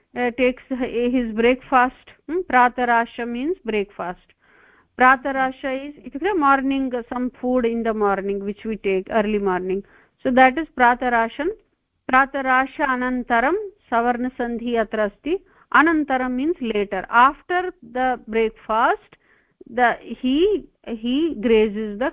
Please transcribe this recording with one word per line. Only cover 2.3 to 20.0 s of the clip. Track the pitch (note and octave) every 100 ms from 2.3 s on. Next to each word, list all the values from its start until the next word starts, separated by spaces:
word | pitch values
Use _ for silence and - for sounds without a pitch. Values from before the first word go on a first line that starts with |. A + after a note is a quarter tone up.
| F4 F4+
Pratarasha | B3+ B3 B3 B3 A#3 A#3 - A#3
means | A#3+ D4 F#4+
breakfast. | A3 G#3+ G3 - F3 F3+ _ _ _ _ _ _ _ -
Pratarasha | B3+ C4 C#4 C4+ C4 C4 C4+ C4 C#4+
is, | D4
it | B3+
is | C4+
a | F4+
morning, | F#4+ C#4 C4+ C4+ C4+ C4
uh, | A#3+ A3+
some | B3 B3+ -
food | B3+ B3+
in | A#3 A#3
the | A3+
morning | G#3+ G3+ G3 G3 G3+
which | G3 G3+
we | A3 G#3+
take | G3 F#3+ F#3+
early | A3+ G#3 G#3
morning. | G3 F3+ F#3 G3 - _ _ _
So | C4
that | B3+ C4 C4
is | D#4 -
pratarashan. | A#3+ B3 B3 A#3 A3+ - E4 A4 _ _ _ _ -
Pratarasha | C4 C4+ C#4 C4 C4 C4+ - C#4
anantaram, | B3 B3+ B3+ A#3+ A#3 C4 G4+ G4+ - _
savarna | A#3 A#3+ A#3+ B3+ -
sandhi | A#3+ A3+ A#3+ A#3
atra | G#3+ G#3+ G#3
asti. | - C#4+ F#4+ - _ _
Anantaram | C4 D#4+ D#4 C#4+ C4 B3+
means | B3+ D4+ F4
later. | A3+ G#3 G3+ F#3+ -
After | A#3 C4 D4 - F4+ F#4 -
the | A#3 B3 C4 A#3+ A3
breakfast, | A3 A3 - - A3 C#4 G#4+ _ - _ _ _ - -
the, | A3+ A#3 -